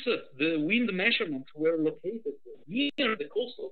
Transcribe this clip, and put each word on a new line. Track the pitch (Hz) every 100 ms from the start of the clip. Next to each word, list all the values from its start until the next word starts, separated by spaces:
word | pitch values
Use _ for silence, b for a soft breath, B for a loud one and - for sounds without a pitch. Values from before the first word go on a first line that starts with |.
| 240
uh, | - - 131
the | 156 160
wind | 151 233 233
measurements | 185 214 - 185 135 -
were | 151 160 165
located | 156 - 180 226 147 143 - - -
near | 226 285 -
the | 240 220 -
coastal | 208 247 - -